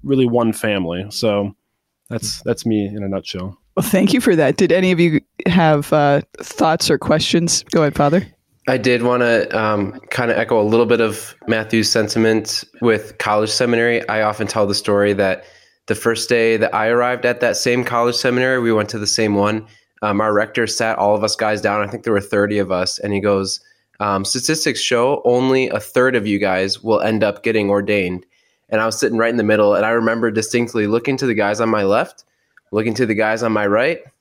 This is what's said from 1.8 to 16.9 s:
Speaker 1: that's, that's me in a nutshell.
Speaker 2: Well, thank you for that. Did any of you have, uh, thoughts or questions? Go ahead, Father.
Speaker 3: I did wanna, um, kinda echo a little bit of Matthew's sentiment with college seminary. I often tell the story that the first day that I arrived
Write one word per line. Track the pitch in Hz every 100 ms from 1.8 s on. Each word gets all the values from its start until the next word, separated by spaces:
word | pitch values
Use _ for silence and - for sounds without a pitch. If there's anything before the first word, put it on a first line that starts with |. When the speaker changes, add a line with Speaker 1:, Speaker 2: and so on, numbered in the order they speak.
| _ _ -
Speaker 1:
that's, | 117 107 -
that's | - 117 117
me | 107 98
in | 104
a | 98
nutshell. | 98 - 92 92 95 _ -
Speaker 2:
Well, | -
thank | 190 196
you | 277
for | 240 170
that. | 143 147
Did | 185
any | 175 185
of | 175
you | 170 156 - - -
have, | 175 160 151 143
uh, | 156 147 143 - -
thoughts | - - 160 165 -
or | 165
questions? | - 156 - 170 170 - -
Go | -
ahead, | 151
Father. | - 143 170 - _ _ _ -
Speaker 3:
I | 131
did | 110 123
wanna, | 120 123 120 113 -
um, | - 107 104 98 - -
kinda | - 120 110
echo | 110 117
a | 104
little | 113
bit | 117 117
of | 113 101 - - -
Matthew's | 110 110 113 104
sentiment | 117 107 120 113 110 107 - - _
with | 117 107 - -
college | 107 107 107
seminary. | - 123 117 117 117 -
I | 107
often | 107 107 104
tell | 113 101
the |
story | 98 - 101 104
that | 101 98 92 - - _ _ -
the |
first | 110 120 113 -
day | 120 113 113
that | 107
I | 107
arrived | 110